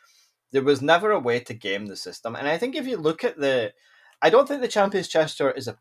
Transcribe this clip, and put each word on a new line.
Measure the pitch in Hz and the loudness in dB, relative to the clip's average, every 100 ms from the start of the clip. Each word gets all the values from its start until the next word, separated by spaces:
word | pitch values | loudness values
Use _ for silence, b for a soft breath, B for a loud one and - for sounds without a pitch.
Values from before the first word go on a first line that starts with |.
| b b b _ _ | b b b _ _
there | 135 | 0
was | 135 139 | 2 2
never | 143 170 214 | 4 2 4
a | 208 | 0
way | 120 120 | 2 -2
to | 117 | -4
game | 117 98 98 104 | -8 -6 -6 -6
the | 92 | -12
system. | 92 - 113 113 | -12 -10 -10 -6
And | 143 | -4
I | 165 | -2
think | 247 269 | -2 -4
if | 254 | -6
you | 226 | -2
look | 151 160 | -2 0
at | 240 160 | -4 -2
the, | 139 131 107 - b b b b | 0 2 0 -6 b b b b
I | 156 | 4
don't | 214 277 | 6 4
think | 285 | 0
the | 247 | -2
Champions | 220 196 202 170 | 2 2 0 0
Chess | 165 156 | 0 0
Tour | - 139 | 0 -2
is | 131 117 | -2 -8
a | - | -12